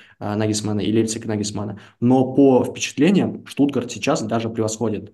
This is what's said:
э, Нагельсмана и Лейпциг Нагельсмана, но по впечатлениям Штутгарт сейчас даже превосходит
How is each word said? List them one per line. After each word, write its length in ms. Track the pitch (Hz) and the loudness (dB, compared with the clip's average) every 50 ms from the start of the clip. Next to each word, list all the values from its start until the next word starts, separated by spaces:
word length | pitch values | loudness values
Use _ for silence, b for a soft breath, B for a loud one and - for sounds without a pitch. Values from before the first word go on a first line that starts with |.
| B B B - | B B B -10
э, 160 | 110 104 104 | -6 -4 -2
Нагельсмана 460 | 104 110 107 107 107 107 107 104 104 | -2 0 0 -2 -2 -2 -4 -2 -2
и 100 | 95 - | -2 0
Лейпциг 340 | 107 113 113 113 - 113 110 | 2 2 0 0 -2 -6 -6
Нагельсмана, 540 | 110 107 104 104 - - 104 104 104 104 B B B B _ | -4 -4 -4 -4 -4 -6 -6 -8 -8 -10 B B B B _
но 320 | 120 120 127 131 131 127 - | 2 4 4 4 2 2 4
по 300 | 143 139 139 131 123 - | 6 6 8 6 6 4
впечатлениям 800 | - - - - - - - 143 175 202 165 123 101 - - - - | 0 -4 -8 -8 -6 -2 2 2 4 4 4 2 0 -2 -8 -12 -8
Штутгарт 440 | - - 139 143 - 120 113 - | -2 0 0 0 0 -2 -4 -6
сейчас 300 | - 107 - 135 151 - | -8 -6 -2 -2 -2 -2
даже 280 | 113 104 113 117 113 113 | -2 -4 -4 -4 -4 -4
превосходит 640 | 113 - 110 107 110 - 117 107 104 95 98 - | -4 -2 -4 -4 -2 -4 -4 -4 -4 -6 -8 -12